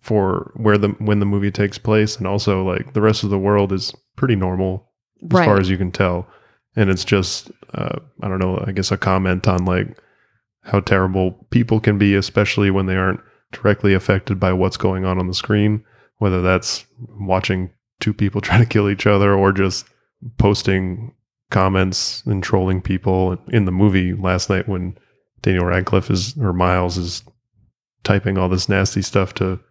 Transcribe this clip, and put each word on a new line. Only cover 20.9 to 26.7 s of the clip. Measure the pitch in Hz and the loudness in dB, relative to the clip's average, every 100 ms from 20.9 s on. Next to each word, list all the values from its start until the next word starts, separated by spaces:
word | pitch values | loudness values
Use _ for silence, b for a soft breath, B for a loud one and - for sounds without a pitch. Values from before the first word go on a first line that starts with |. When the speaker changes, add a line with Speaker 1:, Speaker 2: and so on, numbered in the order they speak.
| 90 113 _ _ _ _ | -6 -10 _ _ _ _
Speaker 1:
comments | - 95 95 95 90 - - - | 0 2 2 0 -2 -6 -6 -4
and | 98 | -4
trolling | 90 101 92 92 | 0 0 0 -2
people | - 95 - 92 92 92 - | -2 -2 0 0 0 -2 -2
in | 117 95 | 0 0
the | |
movie | 90 104 95 90 | 2 2 2 0
last | 95 92 92 - | -2 -2 -2 0
night | 95 - | -2 -2
when | 95 90 87 b b b _ | -4 -6 -10 b b b _
Daniel | - 92 87 | -2 0 2
Radcliffe | 90 92 98 - | 0 2 0 0
is, | 92 98 151 | -2 -2 -4
or | 107 | -2
Miles | 90 90 | 0 2